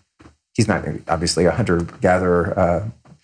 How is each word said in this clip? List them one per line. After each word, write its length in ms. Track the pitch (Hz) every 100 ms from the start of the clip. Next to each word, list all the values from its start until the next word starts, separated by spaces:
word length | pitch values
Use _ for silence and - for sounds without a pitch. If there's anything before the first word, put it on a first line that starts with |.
| _ _ - _ _ -
he's 120 | 113
not 180 | 80 80 - -
obviously 380 | 80 87 - 87
a 60 |
hunter-gatherer, 1080 | 80 95 85 82 - 95 92 92 87 82 -
uh, 300 | 87 87 107 - _ -